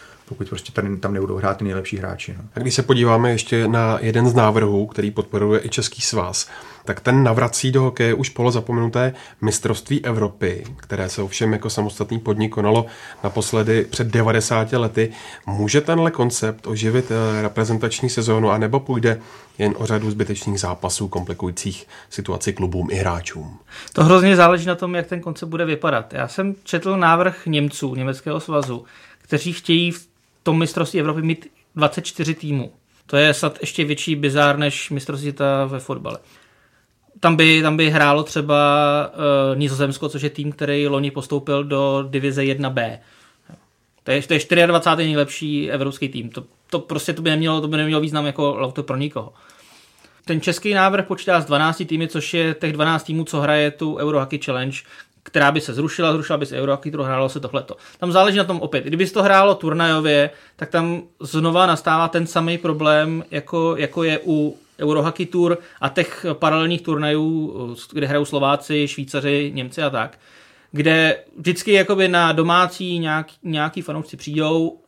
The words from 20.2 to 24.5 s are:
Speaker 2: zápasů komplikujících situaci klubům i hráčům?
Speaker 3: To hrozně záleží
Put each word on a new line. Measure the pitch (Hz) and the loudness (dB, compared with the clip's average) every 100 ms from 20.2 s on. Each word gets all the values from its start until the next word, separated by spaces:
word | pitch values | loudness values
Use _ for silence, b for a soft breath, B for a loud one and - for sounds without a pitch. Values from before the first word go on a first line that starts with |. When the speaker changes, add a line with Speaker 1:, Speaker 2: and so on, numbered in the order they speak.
| 101 101 104 98 | -4 -4 -4 -4
Speaker 2:
zápasů | 90 90 90 - 98 | -4 -4 -4 -4 -4
komplikujících | 95 90 87 92 87 98 - - B B | -6 -6 -6 -6 -6 -8 -8 -14 B B
situaci | - 98 95 104 | -10 -6 -6 -4
klubům | 98 90 90 80 | -4 -4 -2 -4
i | 92 | -2
hráčům? | 92 85 - 80 76 - - B B | -2 -2 -6 -12 -14 -18 -20 B B
Speaker 3:
To | - | 4
hrozně | 160 185 190 180 | 8 8 8 8
záleží | 170 | 8